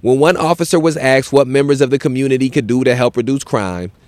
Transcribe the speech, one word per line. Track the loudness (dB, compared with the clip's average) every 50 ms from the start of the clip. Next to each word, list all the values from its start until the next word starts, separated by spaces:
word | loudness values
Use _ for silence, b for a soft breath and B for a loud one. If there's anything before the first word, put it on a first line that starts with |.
When | 2 0 2 2
one | 4 2 2
officer | 0 0 -2 0 -2 -2 0 0 0
was | 2 0 -2
asked | 0 0 2 2 2 0 2 2
what | 2 2
members | 2 0 0 2 2 2 0
of | 2 0
the | 0 -2
community | -2 -2 -2 -2 -2 0 0 0 0 0
could | -2 -2 -2
do | 0 -2 0 2
to | 0 0
help | 2 0 -2 -2
reduce | -2 -4 -2 -4 -4 -4
crime, | -4 -4 -4 -4 -4 -6 -8 -10 -12 -12 b b